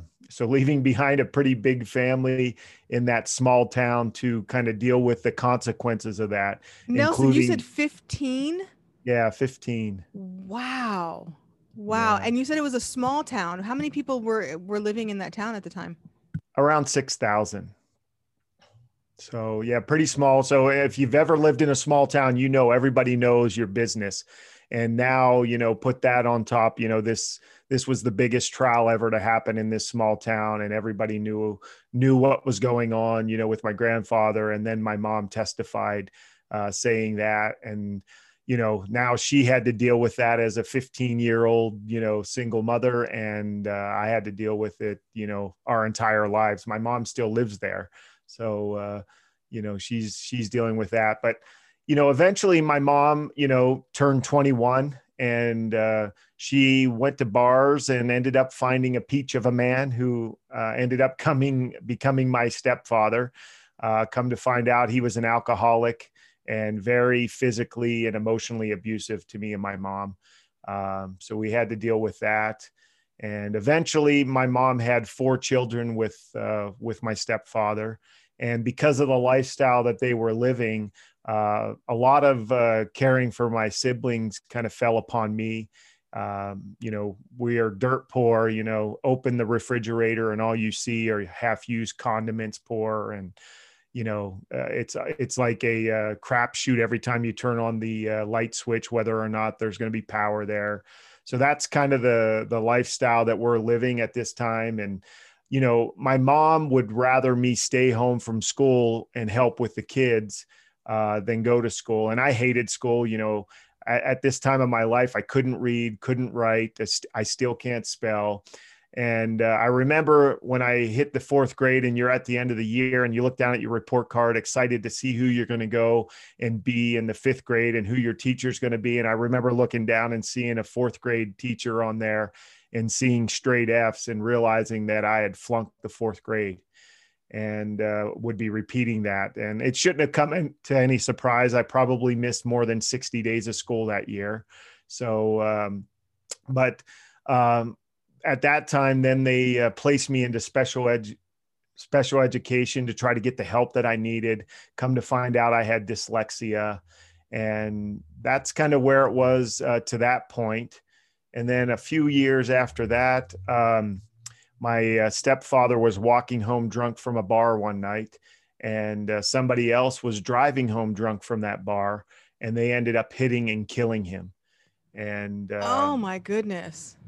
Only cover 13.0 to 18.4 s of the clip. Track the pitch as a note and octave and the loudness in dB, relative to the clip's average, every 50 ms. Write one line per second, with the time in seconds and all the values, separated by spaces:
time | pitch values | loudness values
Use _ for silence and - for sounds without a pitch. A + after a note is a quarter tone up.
13 | B3 B3+ C#4 D4 D#4 - C4 A3+ F3+ E3+ F3 F3+ F#3+ G#3 B3 C4+ D4 D4+ - D4 | -2 -2 0 -2 -4 -4 -4 -6 -4 -4 -6 -8 -8 -6 -6 -6 -6 -6 -6 -6
14 | C#4 - C4+ B3+ A3 A3+ A3 A3 F#3+ C3 D3+ E3 F3+ F#3 G#3 G#3 G#3 G#3 G#3 A#3 | -6 -4 -4 -4 -2 -2 -2 -2 -2 -4 -8 -10 -8 -6 -6 -4 -2 -2 -4 -4
15 | A3+ G#3+ G3+ G3 F#3 - F3 A3 G#3 A3+ A3+ G#3 F#3+ F3 - F#3+ E3+ E3+ E3+ - | -4 -6 -6 -6 -8 -8 -8 -8 -8 -6 -8 -8 -10 -12 -14 -12 -12 -12 -14 -16
16 | _ - _ _ _ _ - - - _ - - C#3 D3 D3+ D3+ C#3+ C3 - C#3+ | _ -20 _ _ _ _ -14 -14 -12 _ 0 2 4 4 4 4 2 0 0 -2
17 | C3 C3+ - - - A2 G#2 G#2 G#2+ - - G2+ F2+ F2+ G2+ _ _ _ _ _ | -2 -2 -4 -4 -2 0 2 2 0 -2 -4 -12 -14 -14 -20 _ _ _ _ _
18 | _ _ _ _ _ _ _ _ | _ _ _ _ _ _ _ _